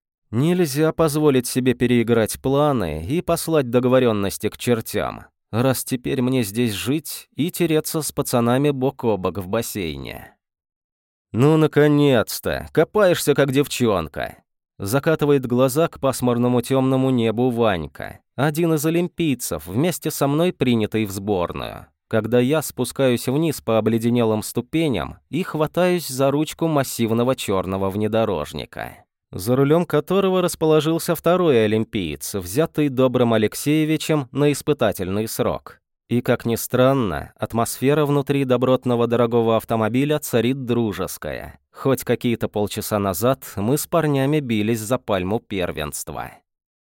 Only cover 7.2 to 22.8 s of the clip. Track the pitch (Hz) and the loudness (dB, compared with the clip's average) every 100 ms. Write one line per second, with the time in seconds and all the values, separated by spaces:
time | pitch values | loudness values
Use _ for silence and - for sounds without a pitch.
7.2 | - - 165 - 170 156 - 165 143 - | -10 -6 -4 -2 0 0 -2 -4 -4 -6
8.2 | 135 123 117 131 147 135 131 135 117 98 | -2 0 2 2 2 0 -2 -2 -2 0
9.2 | 92 90 92 113 117 107 85 69 62 - | -2 -4 -4 -4 -4 -6 -6 -6 -10 -14
10.2 | - _ _ _ _ _ _ _ _ _ | -18 _ _ _ _ _ _ _ _ _
11.2 | _ 120 143 160 151 147 151 147 147 120 | _ 2 4 4 4 4 4 4 4 4
12.2 | - - 92 69 76 - 170 214 185 165 | 0 -4 -6 -6 -2 0 0 2 2 2
13.2 | - 143 139 135 139 - 117 95 78 - | 2 2 2 2 0 0 0 0 -2 -8
14.2 | 57 - _ _ _ - 98 135 165 156 | -10 -12 _ _ _ -10 -4 -2 0 0
15.2 | 147 143 123 120 110 131 165 - 135 - | 2 2 2 2 2 2 -2 -2 -4 0
16.2 | 123 120 123 123 - 135 131 131 131 127 | 0 2 2 0 0 0 2 2 2 2
17.2 | 113 107 127 117 113 87 73 - 50 - | 0 0 0 2 0 0 -4 -10 -14 -14
18.2 | _ - 147 151 170 156 156 165 175 - | _ -4 -2 0 0 0 0 0 -2 -2
19.2 | 160 120 - 80 87 104 175 - 156 - | -2 -2 -4 -8 -4 -2 -2 -2 -6 -2
20.2 | 139 147 180 - 127 117 104 110 104 101 | 0 2 0 0 0 2 0 -2 -2 -4
21.2 | 98 95 85 73 58 - - _ - 110 | -2 0 -2 -6 -10 -12 -18 _ -4 -2
22.2 | 110 123 123 156 - - | 0 2 2 0 -2 -4